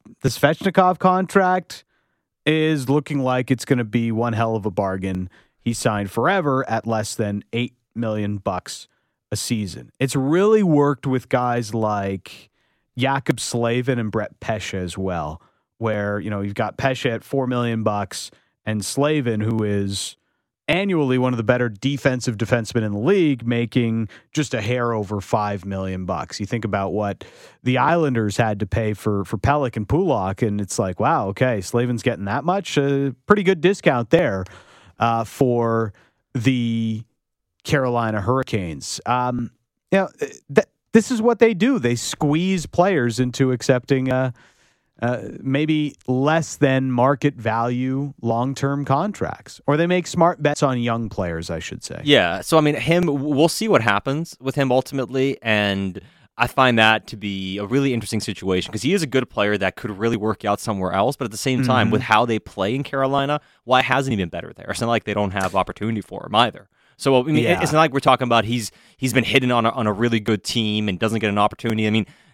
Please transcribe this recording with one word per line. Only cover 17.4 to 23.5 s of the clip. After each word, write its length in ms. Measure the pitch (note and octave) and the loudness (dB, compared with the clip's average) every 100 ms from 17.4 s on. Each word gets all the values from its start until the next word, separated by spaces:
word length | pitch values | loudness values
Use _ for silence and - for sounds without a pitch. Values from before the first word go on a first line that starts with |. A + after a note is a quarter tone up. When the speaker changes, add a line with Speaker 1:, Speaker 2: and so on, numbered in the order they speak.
| B2+ | -2
Speaker 1:
million 340 | B2 A#2+ A2+ | -2 -2 -2
bucks 480 | G#2+ G#2 G2 - - - _ _ | -2 -4 -6 -10 -14 -18 _ _
and 200 | - G#2+ | -6 -6
Slavin, 560 | F#2+ - D3 D#3 A#2+ G#2+ | -4 -2 0 0 -2 -2
who 240 | G#2+ A2+ | -2 -2
is 520 | G#2+ G2+ G2+ G2 - - _ _ _ _ - | -2 -2 -2 -6 -8 -14 _ _ _ _ -4
annually 500 | E3 G3+ E3+ C#3 B2+ | -2 0 0 2 2
one 140 | B2+ | 0
of 40 | A#2+ | 0
the 60 | |
better 260 | A2 B2 A#2+ | 0 0 0
defensive 680 | G2+ C#3 C#3 C#3+ B2+ B2 G#2+ | -2 -4 0 0 0 -2 -4
defensemen 480 | A2+ A#2+ A2 A#2+ | 0 0 0 -2
in 80 | G#2+ | -2
the 60 | G2+ | -2
league, 440 | B2+ G3+ D#3+ B2+ | 2 2 2 0
making 640 | A#2 | -2